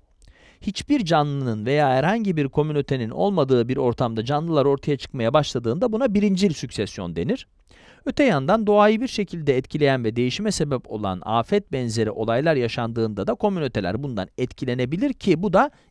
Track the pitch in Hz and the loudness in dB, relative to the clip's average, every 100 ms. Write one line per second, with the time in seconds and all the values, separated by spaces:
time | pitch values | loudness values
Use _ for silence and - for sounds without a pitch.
0 | _ _ _ - _ _ - - - 285 | _ _ _ -20 _ _ -8 -6 -2 0
1 | 170 165 147 139 127 110 107 147 143 131 | 2 2 2 0 -2 -2 0 2 2 2
2 | 151 233 208 160 139 151 151 147 135 135 | 2 0 0 0 -2 0 -2 0 -2 -2
3 | 113 135 196 190 135 127 117 135 127 113 | -4 -2 0 2 2 2 2 0 0 0
4 | 120 113 113 147 165 156 135 139 - 139 | -2 -2 -2 -2 0 2 2 2 0 -4
5 | - 131 113 147 143 127 117 135 247 220 | -4 -4 0 2 0 -2 -2 -2 0 0
6 | 269 202 202 190 202 147 120 - 98 - | 0 2 2 4 2 0 -6 -6 -6 -6
7 | 87 82 120 254 - _ _ - - - | -8 -4 -4 -4 -8 _ _ -20 -20 -12
8 | - - 277 151 135 220 208 208 208 214 | -4 2 4 4 2 2 4 6 6 4
9 | 254 - 196 175 143 131 131 156 143 131 | 0 -4 -6 -4 0 0 0 2 2 2
10 | 113 113 123 - 208 190 151 131 - 107 | 0 0 0 -2 -2 -2 -2 -4 -6 -6
11 | 101 92 - 113 113 123 - 131 123 113 | -4 -4 -2 -2 0 0 -2 -4 -2 -2
12 | 110 98 113 117 160 147 117 - 117 117 | -2 -2 0 0 2 2 0 -2 -4 -2
13 | 113 101 110 233 208 190 139 - 92 107 | -2 -2 -4 0 0 0 -4 -2 -2 -4
14 | 143 110 92 - 127 - 127 123 127 170 | -4 -6 -8 -6 -6 -6 -4 -2 -2 -2
15 | 277 - - 156 202 180 277 - _ | -2 -2 0 2 4 4 2 -2 _